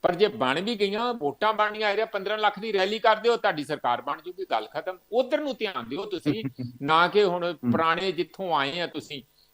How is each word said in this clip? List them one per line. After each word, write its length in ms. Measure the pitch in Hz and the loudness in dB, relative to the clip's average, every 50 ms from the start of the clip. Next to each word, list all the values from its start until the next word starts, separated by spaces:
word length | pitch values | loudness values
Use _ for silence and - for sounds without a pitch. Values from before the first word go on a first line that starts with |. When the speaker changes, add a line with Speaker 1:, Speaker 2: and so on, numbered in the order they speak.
Speaker 1:
ਪਰ 120 | - - 175 | 2 0 4
ਜੇ 140 | 165 208 208 | 4 2 2
ਬਣ 320 | - 113 135 127 135 156 | 2 0 2 2 2 0
ਵੀ 160 | 185 214 240 | 0 -2 -2
ਗਈਆਂ, 380 | 196 208 196 202 214 233 247 240 | 0 0 -2 0 -2 -2 -2 -4
ਵੋਟਾਂ 380 | 240 151 143 135 _ 214 214 | -2 -4 -4 -2 _ 0 0
ਬਣਨੀਆਂ, 380 | 220 214 214 208 214 214 214 208 | 2 2 0 0 0 0 0 0
ਇਹ 160 | 202 202 220 | 2 0 -2
ਪੰਦਰਾਂ 320 | 220 - 202 190 196 214 214 | -2 -2 -6 -4 -4 -2 0
ਲੱਖ 200 | 214 208 202 202 | 0 0 0 0
ਦੀ 140 | 202 226 | -6 -2
ਰੈਲੀ 260 | 202 196 185 196 214 220 | 0 2 2 2 0 2
ਕਰ 180 | - 226 214 | 4 4 4
ਦਿਓ, 200 | 214 208 233 233 | 4 4 0 0
ਤੁਹਾਡੀ 280 | 226 - 208 180 151 143 | 2 2 0 0 0 -4
ਸਰਕਾਰ 380 | 127 156 135 - 127 120 120 | -4 -6 -2 0 0 0 0
ਬਣ 180 | 117 143 147 160 - | -2 -6 -6 -6 -8
ਜੂਗੀ, 180 | 175 180 190 190 _ | -16 -12 -12 -6 _
ਗੱਲ 160 | 139 110 107 | -2 -2 -2
ਖਤਮ। 320 | - - 147 160 185 185 185 _ _ | -4 -8 -8 -8 -8 -10 -10 _ _
ਉੱਧਰ 280 | 202 233 262 240 311 294 | 0 0 0 2 0 -2
ਨੂੰ 140 | 302 285 247 - | -2 -4 -4 -4
ਧਿਆਨ 300 | 220 202 185 127 117 113 | -6 -6 -4 -6 -8 -6
ਦਿਓ 160 | 135 156 202 | -8 -8 -6
ਤੁਸੀਂ, 400 | 214 - 160 - 151 143 - 170 | -6 -8 -4 -2 -2 -2 -2 -4
Speaker 2:
<laughs> 380 | 135 - - 127 120 - - | -8 -8 -8 -12 -12 -10 -8
Speaker 1:
ਨਾ 260 | 139 143 156 165 175 175 | 0 4 6 6 6 6
ਕਿ 160 | 175 208 208 | 6 4 4
ਹੁਣ 200 | 208 175 180 175 | 4 2 0 -2
Speaker 2:
ਹਮ। 260 | 175 175 - - 123 | -4 -6 -2 0 2
Speaker 1:
ਪੁਰਾਣੇ 420 | 120 160 165 165 165 170 185 196 | 2 4 4 2 2 0 0 -4
ਜਿੱਥੋਂ 440 | 175 151 175 165 - - 196 180 160 | -2 -4 -4 -6 -6 -8 -4 0 0
ਆਏ 240 | 147 139 139 156 175 | 0 0 0 -2 -4
ਆ 60 | 170 | -6
ਤੁਸੀਂ, 360 | 165 - 156 - - 151 139 - _ _ _ _ _ | -6 -6 -10 -12 -10 -14 -14 -16 _ _ _ _ _